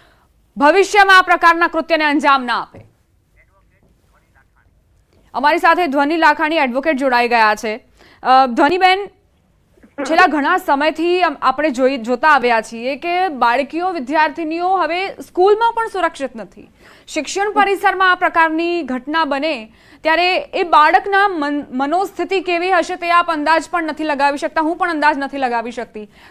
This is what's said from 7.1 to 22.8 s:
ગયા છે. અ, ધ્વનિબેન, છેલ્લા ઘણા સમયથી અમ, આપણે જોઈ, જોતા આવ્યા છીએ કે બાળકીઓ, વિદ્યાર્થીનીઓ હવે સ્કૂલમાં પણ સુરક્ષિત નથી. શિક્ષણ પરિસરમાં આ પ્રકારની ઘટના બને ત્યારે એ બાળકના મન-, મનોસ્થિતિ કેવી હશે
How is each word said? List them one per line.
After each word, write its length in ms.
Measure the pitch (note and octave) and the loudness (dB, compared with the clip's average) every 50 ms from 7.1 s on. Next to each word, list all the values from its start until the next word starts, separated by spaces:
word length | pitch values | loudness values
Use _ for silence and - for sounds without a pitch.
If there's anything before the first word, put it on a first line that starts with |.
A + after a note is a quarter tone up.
| B3 A#3+ A#3+ A#3 | 2 2 2 2
ગયા 260 | A#3+ A#3 A3 G#3+ G#3+ | 2 2 4 2 2
છે. 300 | G#3 - G#3+ G#3+ B3 - _ _ _ - _ _ _ | 0 -4 -8 -8 -8 -12 _ _ _ -20 _ _ _
અ, 240 | - A#3+ C4 C4 C4+ | 0 4 4 4 4
ધ્વનિબેન, 600 | B3 A#3 C#4 D#4 D4 F4 F4+ F#4 F#4 F#4 G4 G4+ - - _ _ _ _ _ _ _ _ _ _ _ _ _ - _ _ - C#4 C4+ | 4 2 0 2 2 2 2 2 2 2 0 -2 -10 -14 _ _ _ _ _ _ _ _ _ _ _ _ _ -20 _ _ -10 -4 -2
છેલ્લા 180 | D#4+ F4 F#4 | 2 2 2
ઘણા 300 | E4 D#4 D4 C4+ D#4 F4+ | 2 2 0 0 0 0
સમયથી 680 | F4+ - - C#4+ C4+ D4 D#4+ D#4 D#4+ E4 F4 F4+ F#4 | -2 0 -2 0 0 0 -2 -2 -2 -2 0 0 2
અમ, 140 | F4 D#4+ C#4 - | 0 -2 -2 -2
આપણે 280 | - C4 B3+ D4 D4+ D#4+ | -2 -2 -2 0 -2 -2
જોઈ, 260 | A#3+ A#3+ C4 C4 C#4 | 0 0 0 0 0
જોતા 320 | A#3+ A3 A#3+ B3 A#3+ D#4+ D#4 | -2 -4 -6 -4 0 2 2
આવ્યા 320 | D4 C4 A#3 B3 A#3 A3+ | 2 4 2 2 0 0
છીએ 360 | G#3+ - A#3 A3+ A#3 C4 D4 | -2 -6 -10 -8 -8 -6 -8
કે 320 | - - F4 F4 F4+ F#4 F#4+ | -6 -6 -4 -2 -2 -2 -2
બાળકીઓ, 640 | C#4+ A#3+ B3 A#3 A#3+ C4 C#4+ C4+ D4+ E4 F4 F#4+ | -2 0 0 0 0 0 -2 -4 -6 -6 -6 -4
વિદ્યાર્થીનીઓ 800 | F4 E4 B3 A3+ D4+ D#4+ D#4 D#4 C4+ E4 E4+ D#4 D#4+ E4+ F4 F#4 | -6 -6 -6 -4 0 0 0 0 -2 -6 -8 -6 -6 -4 -2 -2
હવે 400 | F#4+ F#4 E4 D4+ E4+ F4+ G4 G4 | 0 -2 -2 -2 -4 -4 -6 -8
સ્કૂલમાં 640 | - - C4+ - _ E4+ F4+ G4+ G#4 A4 A#4 A#4 | -10 -14 -18 -8 _ 2 2 4 4 2 0 -2
પણ 160 | A#4 A4+ A4+ G#4 | -2 -2 -6 -6
સુરક્ષિત 480 | - F#4 F4 D#4+ E4 - C#4 B3 B3+ | -4 -4 -4 -4 -4 -6 -10 -10 -10
નથી. 320 | A#3 F#3+ F3 _ - - _ _ _ _ - - - _ | -14 -18 -18 _ -20 -20 _ _ _ _ -20 -20 -20 _
શિક્ષણ 460 | - - D#4 C#4+ - - F#4 G4+ G#4+ | -10 -8 -8 -8 -6 -4 -4 -4 0
પરિસરમાં 580 | F#4+ G#4+ G4+ G4 G4 - G4+ G4 F#4+ F#4 F#4+ F#4 | 2 2 2 2 0 0 0 0 0 2 2 2
આ 40 | F4+ | 2
પ્રકારની 680 | F4+ F#4 D#4+ - E4+ E4 D#4+ D#4+ D#4+ E4+ E4+ F4 E4+ | 2 0 0 2 2 2 2 0 -2 -2 -2 -4 -4
ઘટના 420 | D4 B3 B3+ B3 B3 D4 D4+ E4 D#4+ | -4 -6 -8 -8 -8 -4 -4 -2 -2
બને 480 | C#4 C#4 C4+ C#4+ D#4+ D4 A3+ A3 G#3+ _ _ _ _ - _ | -2 -2 -4 -4 -4 -6 -6 -10 -16 _ _ _ _ -20 _
ત્યારે 340 | - D#4 D#4+ D#4+ F4 F4+ F#4 | -2 0 0 2 2 0 0
એ 260 | D4 - - - E4+ | -2 -4 -4 -4 -4
બાળકના 680 | F#4+ A3+ - D4 D4+ D#4+ F4 F#4+ F#4 G4+ G4 G4 G4+ G4+ | -2 2 4 4 4 6 4 2 0 0 0 2 2 2
મન-, 360 | F#4 D#4+ C#4+ D4 D4 D4 - - | 0 -2 -4 -4 -4 -6 -8 -8
મનોસ્થિતિ 680 | A#3 B3+ C#4 C#4+ E4 F4+ G4+ - - - F4 - G4 F#4+ | -6 -4 -4 -2 -2 -2 -2 -4 -6 -8 -6 -4 -4 -4
કેવી 300 | D4 F4+ F4 E4+ F4 F#4 | -2 -2 -2 -2 0 0
હશે 260 | F#4+ E4+ | 0 0